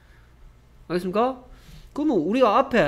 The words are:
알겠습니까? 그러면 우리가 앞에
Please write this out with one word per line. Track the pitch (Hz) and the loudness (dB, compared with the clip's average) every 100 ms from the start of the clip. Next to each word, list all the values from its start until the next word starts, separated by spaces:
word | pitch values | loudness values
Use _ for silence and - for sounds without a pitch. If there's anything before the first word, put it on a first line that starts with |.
| - - - - - - - - - | -20 -20 -20 -20 -20 -20 -20 -20 -8
알겠습니까? | 175 180 202 247 262 - - - - - | -6 -4 -2 -2 -4 -14 -20 -20 -20 -14
그러면 | - 302 214 | -6 -2 0
우리가 | 156 247 240 226 | 0 2 4 4
앞에 | 262 233 | 2 2